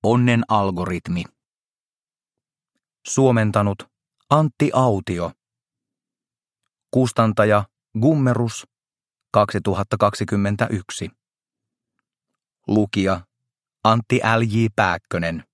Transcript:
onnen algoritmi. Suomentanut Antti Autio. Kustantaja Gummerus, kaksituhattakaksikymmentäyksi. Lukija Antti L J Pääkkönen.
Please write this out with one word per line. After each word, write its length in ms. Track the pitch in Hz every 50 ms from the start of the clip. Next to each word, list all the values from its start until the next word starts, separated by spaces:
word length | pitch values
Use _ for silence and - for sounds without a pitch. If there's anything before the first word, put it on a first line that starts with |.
| -
onnen 400 | 104 117 123 123 123 120 117 117
algoritmi. 760 | - 110 104 101 98 92 87 90 90 90 87 _ - 87 87 - - _ _ _ _ _ _ _ _ _ _ _ _ _ _ _ _ _ _ _ _ _ _ _ _ _ _ _ _ _ _ _ _ _ _ _
Suomentanut 720 | - - - 135 131 120 117 110 107 98 107 101 101 98 - - _ _ _ _ _ _ _ _ _
Antti 400 | 143 151 156 147 - _ 147 147 -
Autio. 580 | 127 131 127 104 98 85 - 92 87 85 82 - _ _ _ _ _ _ _ _ _ _ _ _ _ _ _ _ _ _ _ _ _ _ _ _ _ _ _ _ _ _ _
Kustantaja 720 | - 127 131 120 - - 113 110 101 - 107 107 104 104 101 - _ _ _ _ _ 110
Gummerus, 680 | 110 147 160 151 131 127 120 120 120 113 - - - _ _ _ _ _ _ _ _ _ _ _ _ _
kaksituhattakaksikymmentäyksi. 1800 | - 104 104 - - 101 - 104 92 92 98 _ - 101 107 104 104 - 104 - - 101 98 101 104 104 120 107 113 95 - - - - 85 78 _ _ _ _ _ _ _ _ _ _ _ _ _ _ _ _ _ _ _ _ _ _ _ _ _ _ _ _ _ _ _
Lukija 540 | - 101 107 107 101 - 98 95 95 95 90 90 _ _ _ _ _ _ _ _ _ _ _ _
Antti 360 | 110 110 120 113 _ 127 127 - 113 113
L 40 | 113
J 240 | 117 113 104 113 117 110 104
Pääkkönen. 680 | - 107 92 87 85 _ _ - 87 85 82 85 80 - _